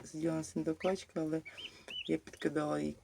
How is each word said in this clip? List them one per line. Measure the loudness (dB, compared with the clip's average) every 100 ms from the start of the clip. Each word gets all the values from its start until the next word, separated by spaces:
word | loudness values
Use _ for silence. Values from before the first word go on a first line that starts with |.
| -4
сиділа | 0 2 2
на |
син | 0 0
до | 0 2
качки, | 2 2 0 -2
але | 2 0 -2 -10 -12 -12 -10 -6 0
я | 0
підкидала | -2 -2 0 2 2 2
їй | 0 -4